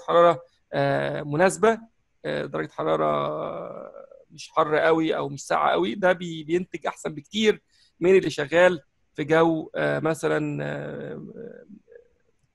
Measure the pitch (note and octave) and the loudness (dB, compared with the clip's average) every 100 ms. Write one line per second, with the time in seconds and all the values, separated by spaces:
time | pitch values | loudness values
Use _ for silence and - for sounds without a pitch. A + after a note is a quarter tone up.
0 | - E3 E3+ E3 - _ _ C#3+ C#3 C#3 | 2 6 6 4 -4 _ _ -2 0 0
1 | C#3+ C#3+ D3 D3 F#3+ F3+ G#3+ A3 - _ | -2 -6 -4 2 2 4 2 0 -4 _
2 | _ _ D#3 D3 D3 D#3 D3+ - D#3 D#3 | _ _ -6 -6 -6 -6 -8 -6 -2 0
3 | D#3 D3 C#3+ D#3 D3+ D#3+ F3 - - - | 0 0 -2 -6 -8 -8 -12 -12 -16 -18
4 | - - _ D#3 - - D3+ D3+ D#3+ E3 | -20 -20 _ -20 -6 -2 2 2 4 2
5 | D#3+ D3 C#3+ C#3 - D#3+ D3 C#3 F#3+ A#3 | 2 -2 -4 -8 -4 0 2 2 0 0
6 | F3+ F3+ F3 D#3+ D3+ F3 F#3 E3+ - - | 0 0 -4 -10 -4 -4 -4 -8 -8 -8
7 | - D3+ - G#3 A3 F3+ _ _ _ _ | -10 -10 -8 0 2 2 _ _ _ _
8 | E3+ F#3+ E3 D3 C#3+ D#3+ F3+ E3+ - _ | 4 4 4 -2 0 4 4 4 -6 _
9 | _ - C#3+ D#3+ E3 D#3+ - D#3 D3+ D3 | _ -10 2 4 4 2 -4 -4 -2 0
10 | D3+ D#3+ D#3 D3+ D3+ C#3+ C#3+ D3 D3 C#3+ | -2 -2 -2 -2 -2 -4 -6 -8 -10 -10
11 | C#3+ - - - - - - - _ - | -12 -12 -14 -16 -16 -18 -20 -20 _ -20
12 | _ _ _ _ _ | _ _ _ _ _